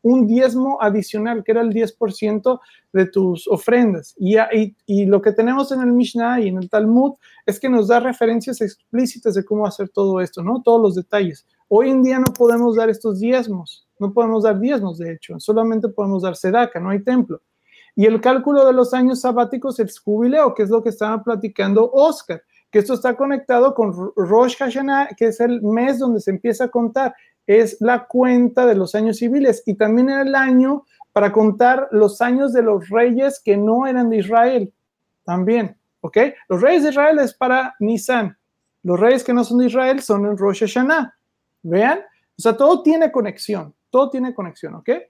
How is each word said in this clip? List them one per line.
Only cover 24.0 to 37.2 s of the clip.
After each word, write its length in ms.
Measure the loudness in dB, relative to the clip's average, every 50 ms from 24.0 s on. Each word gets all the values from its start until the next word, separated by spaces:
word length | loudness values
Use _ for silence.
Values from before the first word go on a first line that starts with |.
| -10 -8 -4
Rosh 420 | -4 -2 2 4 4 2 2 0
Hashanah, 520 | -4 -6 -4 -4 -4 -4 -2 0 -2 -2 -2 -4
que 80 | -2 -2
es 160 | -2 0 0
el 200 | -2 -2 -2 -2
mes 380 | -2 -2 -2 0 0 0 -2 -2
donde 220 | -2 -2 -2 -2
se 100 | -2 -4
empieza 340 | -6 -4 -2 -4 -4 -2 -4
a 20 | -2
contar, 440 | -2 -2 -2 -2 -2 -2 -4 -4 -6 _ _ _ _ _ _
es 360 | 2 4 4 4 2 -2 -2
la 240 | 0 0 0 0 -2
cuenta 600 | -2 0 2 2 4 4 4 2 2 2 2 2
de 100 | 4 2
los 200 | 2 0 -2 -2
años 220 | -2 -2 -2 -2
civiles, 440 | -2 -2 -2 0 2 2 2 0 0 -2
y 80 | -6 -2
también 360 | -2 0 2 2 2 2 0
era 120 | 0 -2
el 140 | -2 0 0
año 500 | 0 2 4 4 4 4 2 0 -4 -6 _ _ _ -12 _
para 220 | -2 0 0 2 2
contar 560 | 2 2 2 2 4 2 2 2 2 -2 0
los 300 | 2 2 2 2 2 0
años 320 | -2 0 0 0 0 0 0
de 80 | 0
los 260 | 2 2 0 -2 -2
reyes 540 | -2 0 2 2 2 2 0 -2 -2 -4 -4 -2
que 140 | 0 0
no 280 | 2 2 0 0 0 0
eran 240 | -2 -2 -2 0 0
de 100 | 0 -2
Israel, 540 | -2 0 2 4 4 4 2 0 -2 -4 _ _ _ _ _ _ _ _ _ _ -8
también, 500 | -6 -4 -2 0 0 0 0 -2 -4 -10 _ _ _ _ _
¿ok? 180 | -10 -2 0 0 0 0 -2 -8 -8
Los 140 | -4 -2 2
reyes 220 | 2 4 4 4 2
de 80 | 0
Israel 280 | 0 2 2 2 2
es 140 | 2